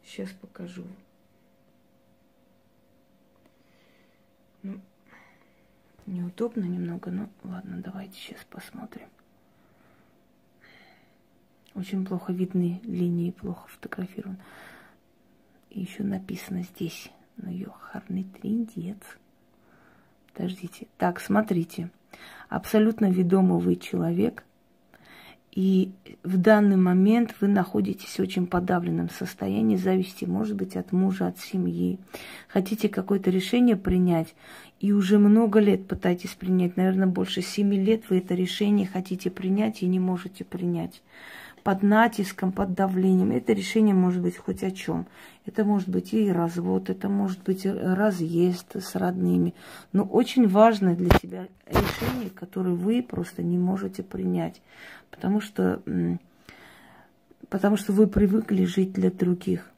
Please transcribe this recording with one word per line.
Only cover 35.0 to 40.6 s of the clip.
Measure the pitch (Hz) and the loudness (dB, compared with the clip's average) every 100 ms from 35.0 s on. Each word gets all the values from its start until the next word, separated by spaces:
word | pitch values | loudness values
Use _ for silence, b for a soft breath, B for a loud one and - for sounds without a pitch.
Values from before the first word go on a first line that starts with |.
| 185 208 | 6 6
много | 208 214 226 214 | 8 8 6 6
лет | 208 190 190 | 6 2 -2
пытаетесь | 202 180 175 185 | -4 -2 -2 -4
принять. | - 185 185 180 185 | -10 0 2 2 2
Наверное, | 185 190 190 | 0 2 2
больше | 185 185 - | 0 -2 -4
семи | 180 - 202 196 | -4 -2 0 2
лет | 190 220 - | 2 0 2
вы | 185 | 0
это | 180 | 0
решение | 180 180 - 208 208 190 | -2 -2 0 2 2 0
хотите | 185 185 185 185 | -6 -6 -6 -6
принять | 185 185 196 220 214 | -6 -2 0 0 -2
и | 180 | 0
не | 185 | 0
можете | 185 180 190 - | 0 -2 -6 -14
принять. | 185 180 | -12 -6